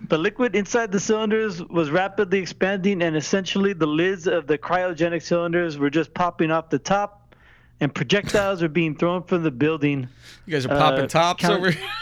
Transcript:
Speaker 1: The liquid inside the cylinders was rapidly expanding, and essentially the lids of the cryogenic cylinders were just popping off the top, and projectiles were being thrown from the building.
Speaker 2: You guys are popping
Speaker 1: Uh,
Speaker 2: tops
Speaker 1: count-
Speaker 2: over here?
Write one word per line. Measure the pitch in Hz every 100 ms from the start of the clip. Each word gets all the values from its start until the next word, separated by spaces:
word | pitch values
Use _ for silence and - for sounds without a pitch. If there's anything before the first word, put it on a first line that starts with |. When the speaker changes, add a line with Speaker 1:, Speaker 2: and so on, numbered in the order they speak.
| -
Speaker 1:
The | 156
liquid | 190 214 247 190
inside | 196 240 226
the | 190
cylinders | - 220 220 220 220 170
was | - 170 151
rapidly | 170 196 196 196 196
expanding, | 170 - 185 202 185 196
and | 170 156
essentially | 139 196 185 196 196
the | 170 156
lids | 151 180 196 170
of | 180 139
the | 147
cryogenic | - 180 185 156 170 170
cylinders | - 170 170 170 170 147
were | 143
just | 151 151
popping | - 175 - 156
off | 160 160
the | 135
top, | - 196 208 - - - - - - _
and | 143
projectiles | - 135 202 190 214 196 190
were | 165
being | 151 160 143
thrown | 170 180
from | 175 180
the | 160
building. | 123 147 160 147 139 123 - - - -
Speaker 2:
You |
guys | 147 127
are |
popping | 143 151 135
Speaker 1:
Uh, | 135
Speaker 2:
tops | 160 170 180
Speaker 1:
count- | 175 185
Speaker 2:
over | 185
here? | 156 392 -